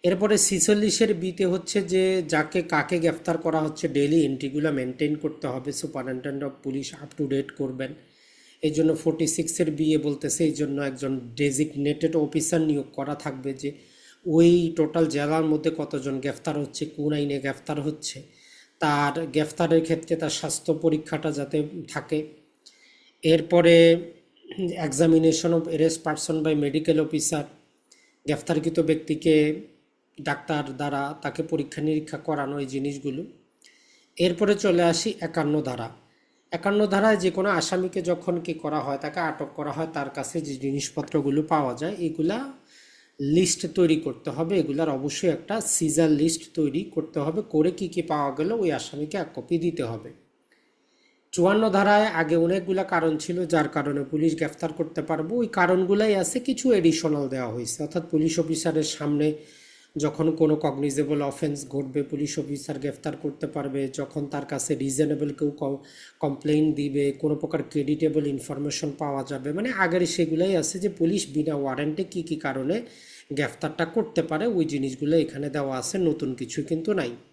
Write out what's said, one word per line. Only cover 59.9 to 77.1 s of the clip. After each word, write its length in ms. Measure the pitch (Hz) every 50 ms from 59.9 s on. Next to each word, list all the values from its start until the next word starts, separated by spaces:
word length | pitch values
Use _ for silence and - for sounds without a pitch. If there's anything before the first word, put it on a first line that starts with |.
| _ 151
যখন 280 | 143 147 147 - 160 165 160
কোনো 200 | 160 160 151 156
কগনিজেবল 640 | 151 - 147 135 139 143 147 135 143 147 135 151 147
অফেন্স 440 | 147 139 135 - 165 151 147 139 143 -
ঘটবে, 340 | - 139 139 131 131 147
পুলিশ 360 | 139 - 156 139 147 143 - 160
অফিসার 400 | 143 139 143 139 - - 139 135
গ্রেফতার 380 | 135 143 - - - 151 139
করতে 300 | - - 147 135 - -
পারবে, 420 | 135 - 147 139 139 131 139 135 131
যখন 380 | 135 - 139 135 - 156 147
তার 200 | 139 - 143 139
কাছে 280 | - 147 131 - - 151
রিজনেবল 560 | - 135 139 131 135 156 147 151 143 151 147
কেউ 200 | 135 - 151 147
ক-, 320 | 143 - 151 139 139 139 - - - - - - _ _
কমপ্লেইন 520 | - 143 139 139 - 147 151 151 156 156
দিবে, 400 | 147 135 143 147 135 143 143 139
কোনো 220 | 139 - - 151 151
প্রকার 260 | 151 165 156 - 151
ক্রেডিটেবল 640 | 135 - - 151 139 143 151 151 160 156 147 156 143
ইনফরমেশন 640 | 143 139 131 - - 147 135 147 147 143 - - 147 139 -
পাওয়া 240 | 156 143 139 135 131
যাবে। 280 | - 147 127 131 147
মানে 160 | 151 185 220 262 247 196 190
আগের 220 | 170 170 185 180
সেগুলাই 500 | 170 - - 170 156 160 156 180 196 190
আছে, 220 | 175 185 - - 185
যে 100 | 185 202
পুলিশ 340 | - - 165 170 196 190 - 139 139
বিনা 200 | 151 151 160 151
ওয়ারেন্টে 500 | 143 139 135 131 131 147 156 151 170 190
কি 180 | 185 - 180
কি 140 | 160 - 160
কারণে 400 | 156 - 143 131 135 131 143 185 226 240 - - - - - - - - _
গ্রেফতারটা 520 | 143 135 147 120 - - - 151 151 - 170
করতে 380 | 165 - 233 190 226 - 170
পারে, 240 | 160 - 160 156 208
ওই 180 | 240 214 180 156
জিনিসগুলো 520 | - 143 139 135 135 127 - 147 143 160
এখানে 340 | 165 151 - - 139 143 147
দেওয়া 240 | 135 151 139 135 131 127
আছে, 200 | 123 - - 190
নতুন 360 | 180 160 151 160 151 131 127
কিছু 280 | 120 127 117 - 160
কিন্তু 300 | 143 - 165 160 165 -
নাই। 200 | 208 185 139 120